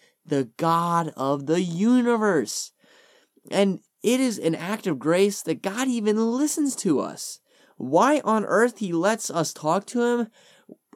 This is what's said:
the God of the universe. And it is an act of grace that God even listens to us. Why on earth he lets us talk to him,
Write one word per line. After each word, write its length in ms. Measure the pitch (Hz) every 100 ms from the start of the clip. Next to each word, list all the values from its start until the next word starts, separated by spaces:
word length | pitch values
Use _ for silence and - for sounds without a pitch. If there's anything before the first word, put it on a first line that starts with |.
| _ _
the 280 | - 139 127 -
God 540 | 165 165 170 170 160 -
of 300 | 135 143 139
the 140 | 170
universe. 1080 | 180 165 220 254 240 233 214 165 107 - - _ _ _ _ _ _ _ -
And 300 | 180 202 185 _ _
it 160 | - 254
is 200 | 262 202
an 160 | 165 160
act 320 | 170 214 196
of 100 | 135
grace 440 | 139 175 202 202
that 180 | - 135
God 260 | 190 208 262
even 300 | 233 208 214 226
listens 440 | 247 302 320 285 -
to 220 | 190 131
us. 400 | 90 - - - _ _ _ -
Why 440 | 127 156 247 302
on 220 | - 220 -
earth 340 | 185 240 -
he 140 | 202
lets 360 | 165 185 220 -
us 240 | 170 160
talk 320 | - 156 180 -
to 160 | 240
him, 240 | 240 240 226 _ _ _ - - _